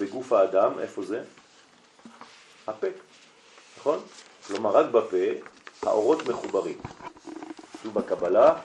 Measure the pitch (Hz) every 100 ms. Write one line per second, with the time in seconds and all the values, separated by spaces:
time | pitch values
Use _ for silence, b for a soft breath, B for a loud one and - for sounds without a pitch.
0 | 98 123 127 107 95 95 117 - - -
1 | 92 110 - - - _ _ _ _ _
2 | - - - - - - - 107 190 -
3 | - - - _ - - - - 139 180
4 | - - - - - 101 110 110 156 117
5 | 107 92 101 131 - - - - 104 107
6 | 110 - 127 113 104 98 85 - - -
7 | - - - - - - - - 110 104
8 | - 90 90 98 147 165